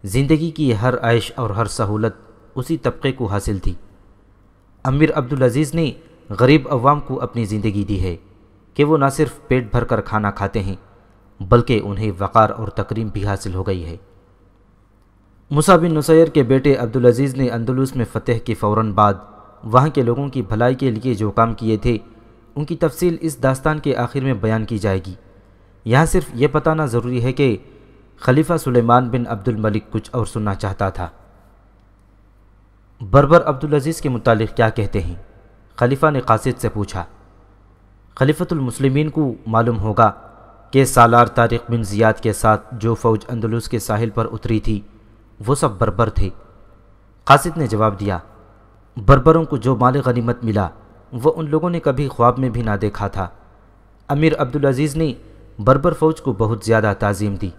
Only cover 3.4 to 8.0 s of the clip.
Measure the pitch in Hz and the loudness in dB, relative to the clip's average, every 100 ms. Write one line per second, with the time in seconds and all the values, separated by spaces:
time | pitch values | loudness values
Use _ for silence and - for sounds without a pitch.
3.4 | - 98 101 87 - - _ _ _ _ | -4 -2 -2 -4 -16 -20 _ _ _ _
4.4 | _ _ _ _ 131 139 151 156 123 139 | _ _ _ _ -2 2 2 0 -4 0
5.4 | 127 123 147 165 151 - - _ - 101 | 2 2 -2 -2 -4 -6 -20 _ -14 2
6.4 | 127 151 131 135 127 147 143 131 117 117 | 4 4 2 0 2 0 -2 -6 -6 -6
7.4 | 107 107 107 101 101 98 | -4 -2 -2 -2 -2 0